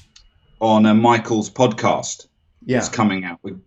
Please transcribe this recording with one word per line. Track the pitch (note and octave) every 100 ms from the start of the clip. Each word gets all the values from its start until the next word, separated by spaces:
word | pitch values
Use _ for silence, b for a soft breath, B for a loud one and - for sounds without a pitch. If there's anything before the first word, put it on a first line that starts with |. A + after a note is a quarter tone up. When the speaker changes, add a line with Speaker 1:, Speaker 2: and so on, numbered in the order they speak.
| _ - _ _ _ -
Speaker 1:
on, | A2 G#2+ G#2+
uh, |
Michael's | A2 A#2+ A#2 A#2 A2 G#2+
podcast | - B2 - G#2 D#2 - - - _ _ _ -
Speaker 2:
Yeah. | B2+
Speaker 1:
that's | F#2
coming | - A2 F#2+ F2+
out, | E2+
with | G2 F#2+